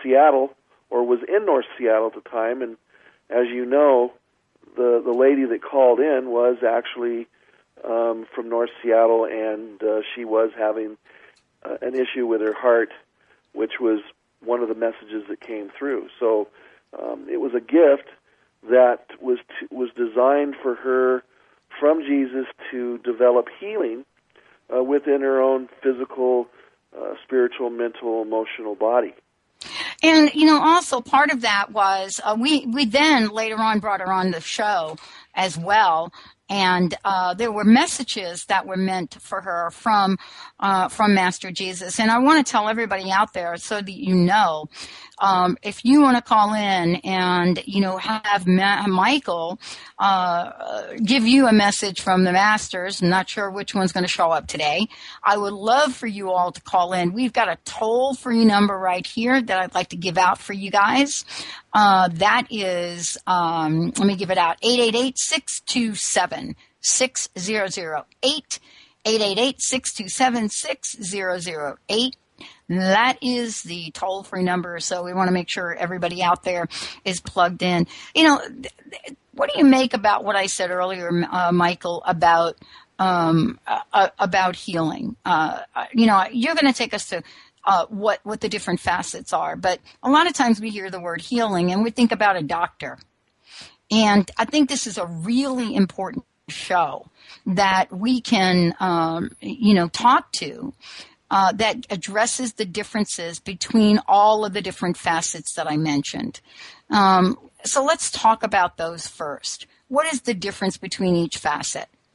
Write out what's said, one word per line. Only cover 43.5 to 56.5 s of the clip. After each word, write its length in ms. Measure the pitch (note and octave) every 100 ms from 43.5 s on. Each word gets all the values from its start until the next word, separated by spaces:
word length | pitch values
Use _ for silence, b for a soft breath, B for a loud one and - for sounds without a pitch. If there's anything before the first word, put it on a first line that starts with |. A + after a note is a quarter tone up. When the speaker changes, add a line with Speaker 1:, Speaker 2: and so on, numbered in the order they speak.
| E3+
Speaker 2:
so 220 | - G#3
that 120 | G3
you 240 | F#3 F#3+ F#3
know, 520 | F3 F3+ F#3 D#3 D#3 B B B B B
um, 380 | G3 F#3 F3+ -
if 240 | G#3 - A#3
you 160 | D4
wanna 220 | C#4 B3
call 300 | - A3 G#3
in 420 | G#3+ G3+ F#3 E3+ E3+
and, 640 | F#3+ F#3 F3+ F3+ F3+ E3+ -
you 160 | G3
know, 160 | F#3+ F#3
have 500 | - A3 G#3+ G3+ F#3
Ma-, 400 | F#3 G3 G3+ G3+
Michael, 720 | F#3 G#3 C#4+ - E3+ E3 G3+ B B B B
uh, 960 | G3 F#3+ F3+ E3+ F3+ - - G#2+ - A#3
give 240 | G#3 C4+ A3
you 180 | C4+ B3+
a 80 |
message 480 | G#3+ G3+ - G#3 F3+
from 220 | - F#3
the 80 | F#3
Masters, 720 | F3+ G#3 G#3+ - F#3 F#3 G3
I'm 80 | F3
not 200 | F#3 F3+
sure 220 | - G3+
which 240 | G3 G3 G#3
one's 160 | F#3
gonna 160 | F#3+ F3+
show 240 | - E3+
up 160 | D#3+ -
today. 400 | F3+ D3+ E3 A3 B B B
I 140 | - G#3
would 160 | G3+
love 400 | G3+ G#3+ C4 D4+
for 140 | B3 A#3+
you 240 | G3 G3
all 200 | F#3 F3+